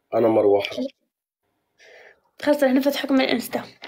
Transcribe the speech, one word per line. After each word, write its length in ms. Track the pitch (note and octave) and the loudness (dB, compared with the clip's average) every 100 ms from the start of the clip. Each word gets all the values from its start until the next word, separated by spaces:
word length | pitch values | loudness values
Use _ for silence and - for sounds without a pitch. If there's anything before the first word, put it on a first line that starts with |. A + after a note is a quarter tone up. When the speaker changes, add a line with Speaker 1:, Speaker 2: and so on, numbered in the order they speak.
| - | -4
Speaker 1:
أنا 140 | A2+ A#2 | 0 2
مروحة. 480 | A2 G2+ G2+ G2+ - C4 _ _ _ _ _ _ _ _ _ - - - _ _ - | 4 4 2 0 -6 -10 _ _ _ _ _ _ _ _ _ -20 -20 -20 _ _ -8
Speaker 2:
خلص، 220 | D4 D4 | -2 2
رح 80 | C4 | 2
نفتح 320 | C4 C#4 C4+ | 2 0 -4
حكم 180 | C4+ C4+ | -2 0
الانستا. 420 | C4 A3+ - A#3 - - | 0 -2 -4 -8 -10 -20